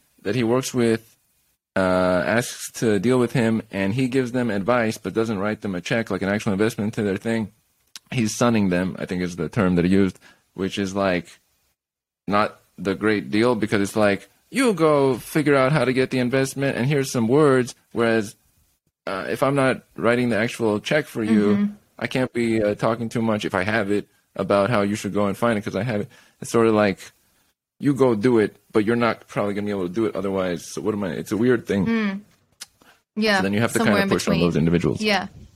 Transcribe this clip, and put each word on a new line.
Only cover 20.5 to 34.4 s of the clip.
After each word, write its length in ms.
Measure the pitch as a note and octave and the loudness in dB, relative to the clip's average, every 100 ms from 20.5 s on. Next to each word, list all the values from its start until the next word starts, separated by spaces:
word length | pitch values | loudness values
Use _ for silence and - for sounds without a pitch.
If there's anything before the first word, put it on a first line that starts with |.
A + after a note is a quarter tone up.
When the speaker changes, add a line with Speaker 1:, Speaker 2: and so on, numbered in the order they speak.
| - A2+ G#2 | -2 -2 0
Speaker 1:
check 260 | - D3+ C#3 | 0 -2 -2
for 160 | A#2+ | -6
you, 320 | G#2+ G#2+ G#2 G3+ | 2 2 4 2
Speaker 2:
Mm-hmm. 160 | G#3 - _ - | 0 -4 _ -8
Speaker 1:
I 80 | A#2 | -4
can't 240 | C3 B2+ | -2 -2
be, 280 | A#2+ A#2 A2 | -2 0 2
uh, 140 | G#2 G#2 | 0 0
talking 340 | A2+ A#2 A2+ | -2 -2 -4
too 120 | A#2+ | -2
much 240 | A2+ G#2 E2+ | 0 0 0
if 80 | G2 | -2
I 80 | |
have 280 | F#2+ A2 G2 | 0 -2 0
it 160 | G#2 - _ _ - | -2 -4 _ _ -8
about 340 | F#2+ G2+ G2 | 0 2 2
how 120 | A2+ | 2
you 140 | G2+ G#2 | 0 -2
should 180 | G#2 | -4
go 120 | F#2+ G2+ | -2 -2
and 100 | F#2 | 0
find 200 | A#2+ G#2+ | -2 -2
it 60 | |
'cause 120 | A#2 F#2+ | -4 -4
I 80 | |
have 180 | B2 G#2 | -4 -4
it. 80 | - - _ _ | -6 -12 _ _
It's 100 | - | -2
sort 160 | A#2+ A2+ | 2 4
of 60 | |
like, 260 | G#2+ G#2 F2+ - _ _ _ _ _ _ - | 4 2 0 -10 _ _ _ _ _ _ -6
"You 140 | C#3+ | -2
go 220 | B2+ C3 A2 | 2 2 4
do 240 | B2 A#2 | 4 4
it, 160 | G2 - _ | 2 -2 _
but 120 | A2 G#2 | 0 2
you're 100 | A#2+ | 2
not 320 | A#2 - - | 0 -2 -6
probably 260 | C3+ G#2 | -4 -4
gonna 120 | G2+ G#2 | -4 -4
be 60 | |
able 160 | G2+ F2+ | -4 -4
to 60 | |
do 120 | F2+ A2 | -2 -2
it 100 | - | -2
otherwise. 500 | G2 F#2+ F#2 E2 - | -4 -2 -2 -4 -8
So 100 | - | -6
what 120 | F2+ G#2 | -4 -4
am 80 | |
I?" 80 | F#2+ | -4
It's 200 | C#2 - | -6 -4
a 60 | G2+ | 0
weird 280 | B2 A#2 - | 2 2 0
thing. 180 | - F#2+ | -2 0
Speaker 2:
Mm. 360 | A3+ G#3 G3 - _ _ _ - _ _ _ _ G#3+ | 0 -2 -6 -12 _ _ _ -20 _ _ _ _ -4
Yeah, 220 | G#3+ G3 | 0 2
Speaker 1:
So 60 | |
then 100 | F#3+ | 2
you 60 | G2+ | 0
have 120 | A#3 | 0
to 60 | A#2 | 2
Speaker 2:
somewhere 180 | A3+ G2+ | 4 4
Speaker 1:
kinda 60 | |
Speaker 2:
in 60 | G2 | 4
Speaker 1:
push 180 | F2+ - | 2 2
on 60 | |
Speaker 2:
between. 140 | E2+ | 2